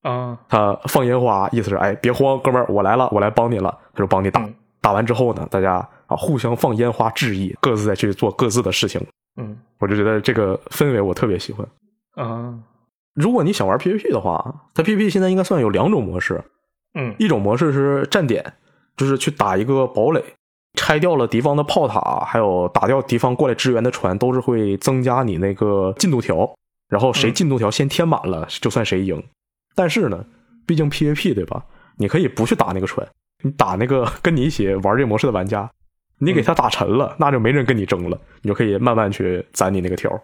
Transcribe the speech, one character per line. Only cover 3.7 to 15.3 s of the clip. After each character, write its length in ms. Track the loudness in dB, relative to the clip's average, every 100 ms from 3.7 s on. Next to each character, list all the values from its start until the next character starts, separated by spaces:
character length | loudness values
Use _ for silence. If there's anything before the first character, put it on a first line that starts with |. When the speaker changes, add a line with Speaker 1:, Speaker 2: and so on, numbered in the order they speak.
| -6 _
Speaker 2:
他 60 | -4
就 80 | 0
帮 180 | 2
你 60 | 2
打。 100 | 0
Speaker 1:
嗯。 120 | -4 -12 _ _
Speaker 2:
打 120 | 0
完 120 | 2
之 80 | 0
后 220 | 0 0
呢， 120 | -2 -4
大 100 | 0
家， 260 | 0 0 -4 -16 _
啊， 100 | -4
互 220 | -2 -2
相 180 | -2 0
放 180 | 0 2
烟 140 | 0
花 200 | 0 -2
致 260 | 0 -4 -2
意， 180 | -4 -2
各 140 | -2
自 100 | 0
再 120 | 0 0
去 180 | -2
做 160 | 0 -2
各 180 | 0 0
自 140 | 0
的 80 | -2
事 160 | -2 -4
情。 180 | -4 -10 _ _ -16
Speaker 1:
嗯。 220 | -14 -14 _ _
Speaker 2:
我 80 | -2
就 80 | 0
觉 80 |
得 160 | 2 0
这 120 | 0
个 260 | 0 0 -2 -8
氛 220 | -2 0
围 80 | 2
我 120 | 0
特 140 | 0 -2
别 100 | -2
喜 160 | -6
欢。 140 | -12 -12 _ _ _ _
Speaker 1:
啊。 400 | -10 -8 -8 -10 -14 -20 _ _ _ _
Speaker 2:
如 200 | -2 0
果 100 | 2
你 100 | 0
想 140 | 0 0
玩 100 | 2
P 140 | 2
V 60 | 0
P 100 | 0
的 100 | 0
话， 500 | 0 -2 -4 -10 _
它 120 | -2
P 100 | 0
V 40 | 2
P 120 | 2
现 100 | 2
在 80 |
应 80 | 2